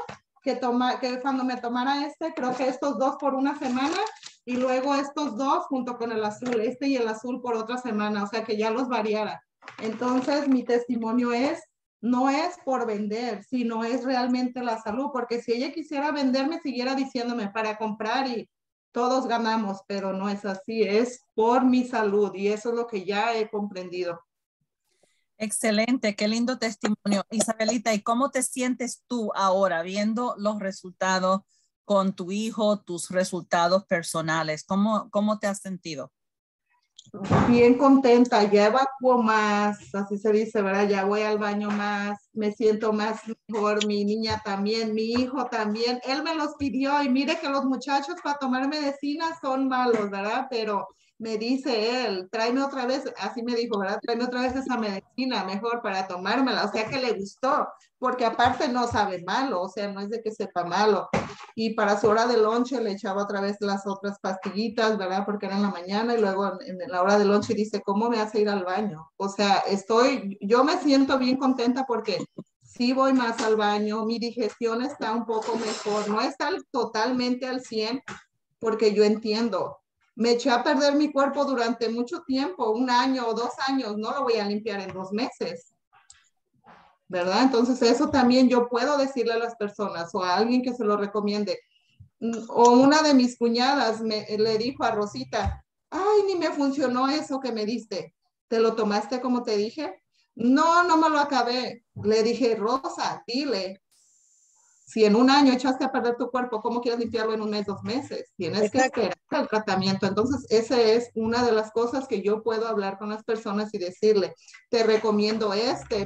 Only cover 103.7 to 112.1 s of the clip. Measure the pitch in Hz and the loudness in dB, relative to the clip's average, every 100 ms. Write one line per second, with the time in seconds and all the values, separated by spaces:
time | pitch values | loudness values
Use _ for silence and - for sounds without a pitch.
103.7 | 196 _ _ _ _ _ _ _ _ _ | -10 _ _ _ _ _ _ _ _ _
104.7 | _ - 226 214 208 254 285 277 247 269 | _ -6 4 6 8 8 8 6 6 2
105.7 | 262 277 254 233 233 254 254 240 214 240 | 0 0 0 0 -2 -2 -4 -4 -4 -4
106.7 | 240 240 233 226 226 220 220 214 208 202 | -2 -2 -2 -2 -2 -2 -2 -2 -4 -4
107.7 | 196 196 247 285 - - - 165 190 208 | -6 -4 -6 -6 -10 -12 -8 -4 0 0
108.7 | 254 262 262 196 175 - 302 - 220 214 | 2 2 2 -2 -4 -6 -4 0 -2 0
109.7 | 185 190 196 196 196 247 269 - 214 220 | 0 0 0 0 0 0 -2 0 0 2
110.7 | 254 220 233 240 220 220 233 240 214 214 | 2 4 4 0 -4 -2 0 2 2 0
111.7 | - 233 262 262 | -2 -2 -2 -4